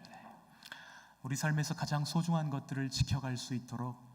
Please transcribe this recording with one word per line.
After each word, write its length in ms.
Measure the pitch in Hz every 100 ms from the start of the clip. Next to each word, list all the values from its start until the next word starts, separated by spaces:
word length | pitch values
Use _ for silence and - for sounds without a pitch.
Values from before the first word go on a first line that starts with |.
| -
네. 120 | - - - - - - - - - - -
우리 120 | 127
삶에서 400 | 139 151 151 151
가장 300 | 151 147 147
소중한 460 | 143 165 170 165 151
것들을 400 | 135 - 135 135
지켜갈 460 | - - 139 131 123
수 180 | -
있도록 440 | 120 - 117 123 123 -